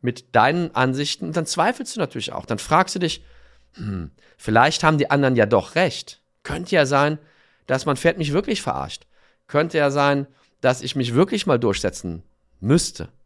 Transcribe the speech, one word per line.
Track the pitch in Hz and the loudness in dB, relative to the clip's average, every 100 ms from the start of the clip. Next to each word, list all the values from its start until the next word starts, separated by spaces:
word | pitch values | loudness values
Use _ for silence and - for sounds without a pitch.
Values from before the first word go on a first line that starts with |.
mit | 123 123 - | -4 -6 -2
deinen | 117 120 170 170 | 2 2 2 -2
Ansichten | 113 127 131 143 - 170 | 0 0 0 -4 -6 -6
und | 160 | -6
dann | 160 | -4
zweifelst | - 180 254 254 233 | -2 -2 -2 -8 -6
du | |
natürlich | 151 120 - | -6 -6 -10
auch. | - - | -12 -6
Dann | 107 | -6
fragst | - 156 185 | 0 0 0
du | 190 | -2
dich, | 170 - - - - _ _ | -4 -6 -14 -20 -20 _ _
"Hm, | - 110 95 78 _ _ _ | -12 -8 -8 -8 _ _ _
vielleicht | - 110 131 156 | 0 4 4 4
haben | 160 156 | 2 2
die | 143 | 2
anderen | 143 139 123 | 2 4 4
ja | |
doch | 104 110 - | 4 4 2
recht. | - 180 - - - _ _ | 0 0 -2 -14 -20 _ _
Könnte | - 147 175 | -10 -8 -2
ja | 180 139 | 2 2
sein, | 139 147 151 _ _ _ _ - | 2 2 0 _ _ _ _ -4
dass | 131 | -4
mein | 151 139 | -2 0
Pferd | 170 - | 0 0
mich | 151 | -2
wirklich | 147 208 220 | -2 -2 -4
verarscht. | - 67 69 - _ _ _ _ _ | -4 -6 -6 -12 _ _ _ _ _
Könnte | 143 165 160 | -2 0 2
ja | 143 | 0
sein, | 143 143 143 135 _ _ _ | 2 2 2 -2 _ _ _
dass | 131 127 | 0 0
ich | 123 143 | -2 -4
mich | 120 | 0
wirklich | 120 196 214 190 | 2 2 2 0
mal | 127 | 2
durchsetzen | 113 98 98 - 92 82 - _ _ _ | 2 0 -4 -6 -10 -10 -14 _ _ _
müsste." | 98 160 - - 85 _ | 0 2 0 -8 -14 _